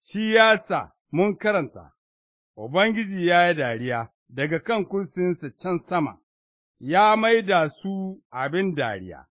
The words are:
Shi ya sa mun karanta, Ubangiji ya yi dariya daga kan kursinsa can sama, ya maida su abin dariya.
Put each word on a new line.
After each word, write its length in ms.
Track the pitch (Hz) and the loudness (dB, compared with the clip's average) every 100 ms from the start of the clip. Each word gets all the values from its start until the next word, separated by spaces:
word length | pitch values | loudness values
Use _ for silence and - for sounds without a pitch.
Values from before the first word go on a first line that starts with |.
Shi 320 | - 202 220 | -8 -4 2
ya 220 | 220 220 214 | 6 6 4
sa 340 | - 165 107 _ _ | 0 -6 -6 _ _
mun 240 | 151 202 190 | 0 0 0
karanta, 540 | 214 202 127 92 80 _ _ _ _ _ _ - | 0 0 -2 -10 -20 _ _ _ _ _ _ -16
Ubangiji 680 | 110 160 220 220 208 196 175 | -4 0 2 0 -4 -2 2
ya 200 | 175 175 | 4 4
yi 60 | 160 | 2
dariya 560 | 127 113 123 117 113 _ _ | -2 -4 -4 -6 -8 _ _
daga 300 | 123 147 160 | -6 -4 -4
kan 220 | 190 226 180 | -2 -4 -2
kursinsa 640 | 196 185 - 180 170 139 _ | -6 -6 -2 -2 -2 -10 _
can 200 | 190 175 | -6 -6
sama, 400 | - 180 139 95 _ _ _ _ _ _ | -2 -2 -2 -8 _ _ _ _ _ _
ya 360 | 123 175 214 214 | -2 2 4 4
maida 540 | 226 226 196 180 156 | 4 2 2 0 0
su 520 | - 196 196 190 190 _ | -4 -8 -6 -8 -12 _
abin 440 | 127 139 170 190 147 | -8 -4 -2 -2 -2
dariya. 500 | 120 101 92 71 64 | -4 -6 -12 -18 -20